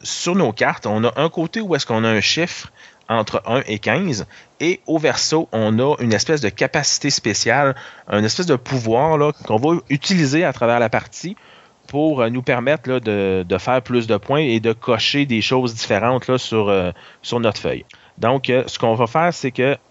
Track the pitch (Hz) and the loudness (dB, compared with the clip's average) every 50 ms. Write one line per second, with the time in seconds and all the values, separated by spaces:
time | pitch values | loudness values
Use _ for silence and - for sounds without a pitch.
0 | - - - - - 175 180 196 170 117 107 - 123 135 - - - 110 104 110 | -12 -10 -8 -6 -4 0 2 2 2 2 0 0 0 0 0 -2 -2 -2 0 2
1 | 113 117 110 135 147 165 - - 160 165 - 226 220 190 160 135 - - 117 113 | 2 2 2 0 0 0 0 -2 -4 -4 -4 -6 -2 0 -2 -2 0 0 0 2
2 | 113 113 110 104 95 - - 156 165 175 - - - - - - - - - _ | 2 2 2 2 2 0 0 0 -2 -2 -4 -10 -16 -18 -20 -20 -20 -20 -20 _
3 | _ - 113 117 107 - - 104 - - 113 131 - - 107 104 - 110 110 156 | _ -2 0 0 0 0 -4 -4 -2 0 0 0 0 -2 -6 -2 0 0 0 2
4 | 202 180 127 104 - - - - - _ _ - 139 170 185 - _ - 156 160 | 0 -2 -2 -4 -6 -8 -14 -20 -20 _ _ -2 -2 -2 -2 -2 _ -2 -2 0
5 | 151 139 117 - - - 156 160 170 - - 110 110 107 110 113 127 143 147 - | 2 0 0 0 0 0 0 0 0 0 -2 0 2 2 2 2 2 2 0 0
6 | 120 117 110 101 - - 160 147 127 98 - - 147 131 - 123 117 - - - | 0 0 0 0 2 0 0 0 0 -2 0 -2 -2 0 0 -2 0 0 -2 0
7 | - 147 - - - 113 101 - - 113 117 139 147 139 131 - - - - - | 0 -2 -2 0 -2 -2 -2 0 0 2 2 4 2 2 0 -2 -8 -18 -20 -20
8 | - - 101 104 107 110 - - 180 175 143 123 - - 135 127 113 110 113 120 | -8 -2 0 0 0 0 0 -2 0 0 0 0 0 -2 -4 -2 0 0 2 2
9 | 143 160 160 147 147 151 147 - - - 113 110 127 156 170 170 - - 139 143 | 2 2 2 2 2 0 -2 -4 -4 -2 0 2 2 2 0 0 0 -2 -4 -2
10 | - - 196 175 156 131 139 160 180 151 127 - 120 117 117 120 117 110 - 127 | 0 0 2 2 2 2 2 2 2 0 0 0 2 2 4 2 2 2 0 -2
11 | - - - - - 170 208 - - - - - - _ _ _ _ - - 143 | -2 -6 -12 -14 -12 -12 -12 -14 -18 -20 -20 -20 -20 _ _ _ _ -6 -4 0
12 | 156 160 151 131 117 113 120 127 123 - 131 123 117 135 151 151 - 127 131 127 | 0 0 2 2 0 0 0 -2 -2 -2 -2 0 0 0 0 0 -2 -2 -4 -2
13 | 117 113 104 101 98 95 95 95 90 87 95 92 - 127 123 131 120 - 123 120 | 0 0 0 0 0 0 0 0 0 -2 -2 -2 0 0 0 0 0 0 0 0
14 | 113 110 110 101 - - 135 151 160 135 113 113 110 113 113 - - - 117 107 | 2 0 0 -2 0 0 0 0 2 2 0 2 2 0 -2 0 0 0 0 0
15 | - - - 143 143 139 117 110 101 - 131 131 127 120 113 113 - - 117 98 | 0 0 0 0 0 0 0 0 0 2 0 0 0 -2 -4 -6 -2 0 0 2
16 | 104 120 127 123 - - 127 127 - - 113 110 104 101 101 95 90 90 87 - | 2 2 0 0 0 0 -2 -2 -2 -2 -2 0 2 2 2 2 0 -2 -4 -8
17 | - - - _ - - 117 120 117 110 98 - - 78 64 60 - - - - | -14 -20 -20 _ -8 -6 -2 0 0 0 0 -2 -4 -4 -4 -6 -8 -14 -20 -20
18 | - - _ - - 113 131 139 127 - 123 131 - - - - - 117 113 117 | -20 -20 _ -2 0 0 2 2 0 2 2 0 0 -2 -4 -2 0 0 2 2
19 | 123 113 - 160 170 175 165 - - 131 - - 123 135 139 - _ _ | 0 0 0 0 0 0 -2 -2 -6 -4 -2 0 0 0 0 -2 _ _